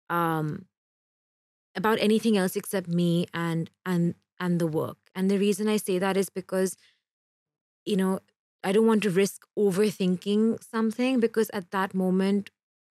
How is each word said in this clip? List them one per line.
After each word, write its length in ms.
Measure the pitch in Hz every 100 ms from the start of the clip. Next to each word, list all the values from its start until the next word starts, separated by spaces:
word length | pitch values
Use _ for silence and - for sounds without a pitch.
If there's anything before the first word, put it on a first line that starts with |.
| -
um, 580 | 170 170 160 156 - - _ _ _ _ _ _ _ _ _ _ -
about 220 | 214 220
anything 360 | 214 214 226 208
else 200 | 180 208
except 320 | - 202 180
me 380 | 170 175 170 -
and, 360 | 170 170 165 160 _
and, 300 | 180 175 170 - _ -
and 200 | 180 175
the 60 | 170
work. 300 | 156 135 - _
And 160 | 185 190
the 80 | 196
reason 300 | 202 202 214
I 80 | 214
say 220 | - 180
that 180 | 196 190
is 140 | 190
because, 460 | - - 190 185 - _ _ _ _ _ _ _ _ _ _
you 120 | - 196
know, 240 | 190 190 _ _ _ _
I 100 | 185
don't 140 | 196 226
want 160 | 220
to 80 | 208
risk 340 | 175 196 - _ -
overthinking 1040 | 202 180 214 - 185 180 196 208 220 -
something 580 | - 226 220 214 247 262
because 300 | 220 220 214
at 180 | 208 175
that 200 | 196 190
moment 580 | 190 185 185 190 202 196 _ _ _ _